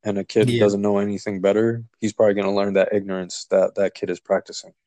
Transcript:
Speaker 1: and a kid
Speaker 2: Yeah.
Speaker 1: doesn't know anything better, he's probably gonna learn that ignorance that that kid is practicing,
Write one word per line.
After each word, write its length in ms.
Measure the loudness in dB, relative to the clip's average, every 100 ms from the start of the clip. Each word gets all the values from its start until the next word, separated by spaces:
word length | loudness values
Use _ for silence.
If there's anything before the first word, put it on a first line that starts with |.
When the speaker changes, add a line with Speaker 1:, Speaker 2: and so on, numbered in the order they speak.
Speaker 1:
and 140 | -4 -4
a 60 |
kid 240 | -2 0 2
Speaker 2:
Yeah. 120 | 4
Speaker 1:
doesn't 200 | 2 2
know 160 | 0 0
anything 420 | 0 -4 -6 -2
better, 440 | 0 2 2 -2 -10 _
he's 120 | -6
probably 220 | 2 2
gonna 200 | 4 0
learn 200 | 0 0
that 180 | 2 2
ignorance 500 | 0 -4 -6 -8 -12 -2
that 280 | 0 0
that 200 | 0 -4
kid 140 | -4 -6
is 100 | -6
practicing, 520 | -2 -2 -2 -16 -18 _